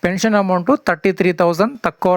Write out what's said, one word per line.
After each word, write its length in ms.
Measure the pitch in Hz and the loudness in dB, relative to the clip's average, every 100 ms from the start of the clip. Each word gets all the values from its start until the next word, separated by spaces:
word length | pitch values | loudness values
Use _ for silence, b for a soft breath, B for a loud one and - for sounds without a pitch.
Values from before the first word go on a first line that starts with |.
పెన్షన్ 340 | 175 185 220 208 | -4 -2 0 0
అమౌంట్ 280 | 196 180 175 285 - | 0 -2 0 -2 0
థర్టీ 240 | 170 - 180 | -2 -2 0
త్రీ 120 | 185 170 | 0 2
థౌజండ్ 320 | 175 165 214 269 - | 0 2 -2 -2 -8
తక్కువ 260 | - 185 | -2 0